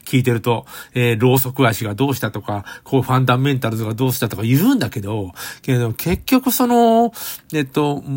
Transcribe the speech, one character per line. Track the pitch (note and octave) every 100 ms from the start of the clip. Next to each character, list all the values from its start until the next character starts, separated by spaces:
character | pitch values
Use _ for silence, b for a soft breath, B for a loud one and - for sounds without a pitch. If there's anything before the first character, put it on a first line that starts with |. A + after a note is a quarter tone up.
聞 | - C3
い |
て | B2+
る | A#2
と。 | A#2+ A#2 - B B
え | C3 A#2+
ー、 | A2
ロ | B2+
ー | C3
ソ | B2
ク | C3 B2+
足 | G#2+
が | G#2+
ど | G#2 C#3
う |
し | C3
た | A2
と | A2
か、 | - G#2 B B
こ | - C3+
う、 |
フ | B2+
ァ | B2+
ン | B2+
ダ | B2+
メ | C#3
ン | C3
タ | B2
ル | A2
ズ | A2
が |
ど | A2 C3
う |
し | A2+
た | A2+
と | G2
か |
言 | A2+ C3+ G#3
う |
ん | C4+
だ | A#2
け | -
ど、 | G2 A2 F#2+ B B B
け | - B2+
ど、 | A#2
結 | A2 D#3+ F#3
局 | - B3+ B3+
そ | - B3
の、 | A#3+ A#3 A3+ A#3 B B B -
え | D#3
っ | C3+
と、 | D#3 D3 C#3+ C#3+